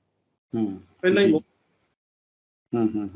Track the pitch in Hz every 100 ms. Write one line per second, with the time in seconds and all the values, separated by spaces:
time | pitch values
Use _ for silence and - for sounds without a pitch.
0 | _ _ _ _ _ 117 104 95 - _
1 | - 202 196 156 - _ _ _ _ _
2 | _ _ _ _ _ _ _ 120 110 107
3 | 98